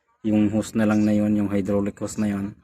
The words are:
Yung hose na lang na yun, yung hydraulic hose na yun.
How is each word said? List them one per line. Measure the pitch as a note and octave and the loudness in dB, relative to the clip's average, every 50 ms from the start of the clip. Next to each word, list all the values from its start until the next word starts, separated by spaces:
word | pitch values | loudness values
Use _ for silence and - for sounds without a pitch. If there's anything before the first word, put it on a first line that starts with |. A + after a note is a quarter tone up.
| _ _ _ _ - | _ _ _ _ -2
Yung | A2 G#2 G#2+ G#2+ G2+ | 0 2 2 2 2
hose | G#2 G#2+ G#2 - - A2+ | 2 0 -2 -2 -2 0
na | A2 G#2+ | 2 2
lang | G#2+ G#2+ G#2 | 4 2 2
na | G#2+ | 2
yun, | G#2+ G#2 G#2 G#2+ G#2+ | 2 2 2 2 0
yung | G#2 G2+ G2 | 0 0 0
hydraulic | G2+ G2+ F#2+ G2 G2+ G2+ G2+ G#2 - - | -2 -2 0 0 0 0 0 -2 -4 -6
hose | G#2+ G2 - | -10 -8 -6
na | - G#2+ G#2 | -4 -4 -2
yun. | G2+ G2+ G2+ G2+ G#2+ - | -2 -4 -6 -8 -10 -16